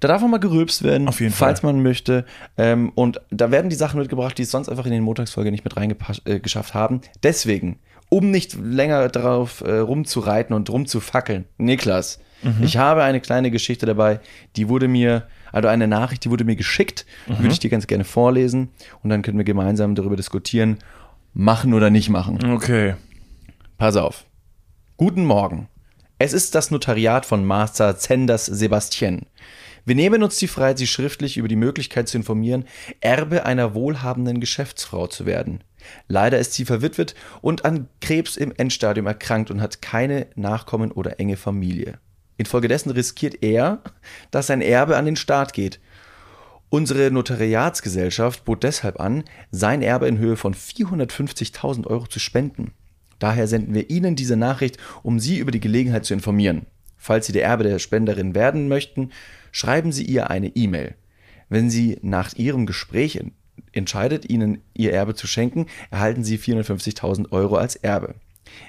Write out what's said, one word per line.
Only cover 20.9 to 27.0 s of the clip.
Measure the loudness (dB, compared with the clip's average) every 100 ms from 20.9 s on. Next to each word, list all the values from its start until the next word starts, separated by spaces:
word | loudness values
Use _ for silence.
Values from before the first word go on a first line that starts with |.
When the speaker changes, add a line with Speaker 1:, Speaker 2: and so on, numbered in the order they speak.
| -20 -20 -20 _
Speaker 1:
machen | 0 2 4 4
oder | 6 6
nicht | 6 4
machen. | 0 0 -2 0
Speaker 2:
Okay. | 0 0 2 0 -2 -12 -20 -20 -20 -20 -20 -20 0
Speaker 1:
Pass | 2 4
auf. | 0 -4 -18 _ _ _ _ _ _ 0
Guten | 0 2
Morgen. | 2 2 2 -4 -10 -20 _ _ _ _
Es | 0
ist | 2 2
das | 0 0
Notariat | -2 0 2